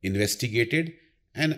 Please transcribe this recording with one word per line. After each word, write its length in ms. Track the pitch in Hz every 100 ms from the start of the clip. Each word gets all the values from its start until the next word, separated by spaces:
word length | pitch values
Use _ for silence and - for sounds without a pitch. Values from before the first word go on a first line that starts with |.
investigated, 880 | 95 98 110 - 120 113 113 156 165 - _ _ _
and 220 | - 156